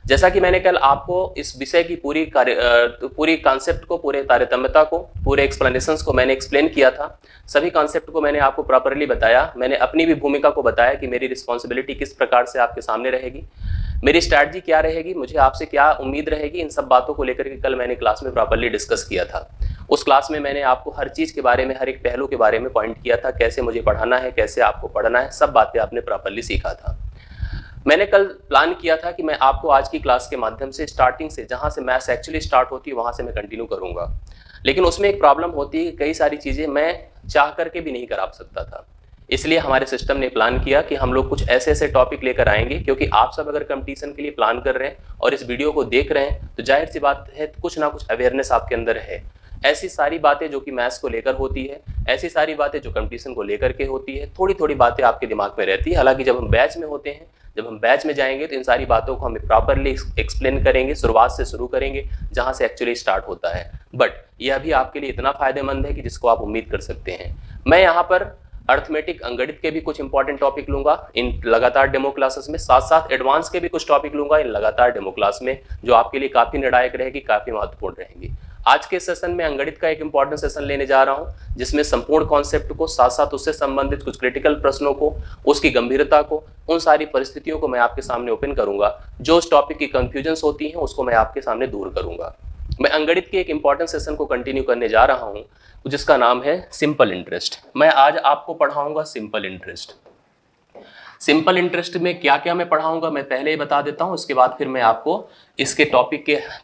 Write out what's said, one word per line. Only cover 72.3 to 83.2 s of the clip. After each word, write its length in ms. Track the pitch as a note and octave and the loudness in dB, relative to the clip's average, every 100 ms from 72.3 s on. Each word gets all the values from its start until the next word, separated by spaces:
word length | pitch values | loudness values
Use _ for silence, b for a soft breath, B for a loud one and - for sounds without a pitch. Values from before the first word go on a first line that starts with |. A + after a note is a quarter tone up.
| C#3 C3+ | -2 -8
में, 80 | D#3 | -6
साथ 220 | - C3 | 4 4
साथ 320 | - D#3+ E3 | 6 2 2
advance 360 | C3 C3 D3+ D#3+ | 0 2 0 0
के 120 | F3+ | -4
भी 80 | E3+ | -4
कुछ 200 | E3 - | -4 2
topic 260 | C#3+ D3 | 2 2
लूंगा 240 | D3 C#3+ D3+ | -4 2 2
इन 80 | C3+ | 2
लगातार 440 | G#2 G#2+ A2+ B2 | 0 0 4 2
demo 200 | G#2+ G2 | 2 -6
class 280 | F#2+ G2+ - | 0 0 0
में, 160 | B2+ C3+ B B | -4 -6 B B
जो 100 | A#2 | 4
आपके 240 | A#2 A#2+ C3+ | 4 4 0
लिए 100 | C3+ | 0
काफ़ी 300 | A#2+ A#2 D3 | 2 2 0
निर्णायक 360 | C3 B2 B2+ | 2 2 2
रहेगी, 260 | B2+ C3 C3+ | -2 -6 -6
काफ़ी 320 | - G#2+ A#2+ | -2 -2 -2
महत्वपूर्ण 420 | G#2+ G2+ - F#2+ F2 | -6 -6 -8 -10 -10
रहेंगी। 340 | F#2 F2 E2+ - b b A#2 | -16 -16 -14 -12 b b 2
आज 200 | C#3+ - | 2 2
के 140 | F3+ | -6
session 300 | F3+ F3 F3+ | -4 -6 -4
में 140 | F3 | -2
अंगणित 340 | D#3+ C#3 D3 D#3 | -2 -2 -6 -2
का 100 | E3 | -2
एक 120 | D#3 | -2
important 400 | D#3 C#3+ C#3 D3+ | -2 0 2 0
session 220 | C#3+ D3+ | -6 -6
लेने 240 | C#3 C#3+ C3+ | -4 -4 2
जा 160 | C3+ | 4
रहा 120 | C3+ | 4
हूं, 400 | C#3 E3+ - - - | 2 -6 -10 -10 -6
जिसमें 260 | B2+ D3 | -2 0
संपूर्ण 420 | D3 A#2+ A#2 D#3 | 0 -2 2 2
concept 480 | D3+ D3 C#3+ D3+ - | 4 2 2 -2 -2
को, 140 | D3 D#3+ | -4 -2
साथ 240 | - B2 | 2 4
साथ 160 | B2+ | 4